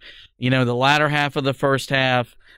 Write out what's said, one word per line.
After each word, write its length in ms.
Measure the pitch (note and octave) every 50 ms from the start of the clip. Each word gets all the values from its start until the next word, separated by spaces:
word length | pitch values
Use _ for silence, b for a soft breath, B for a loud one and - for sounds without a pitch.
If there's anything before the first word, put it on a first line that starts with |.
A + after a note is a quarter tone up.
| B B B B B B B _
you 120 | B2 B2+
know, 140 | C3 C3 B2+
the 100 | A#2+ A#2+
latter 340 | A#2+ B2+ C3+ D3 D3+ D3+ D3+
half 280 | D3 D3 C#3+ C#3+ -
of 80 | D#3+ C3+
the 100 | C3+ C3+
first 360 | - - C#3 C3+ C3 - -
half, 460 | C#3 C3+ C3 C3 B2+ B2 B2 - - b b b b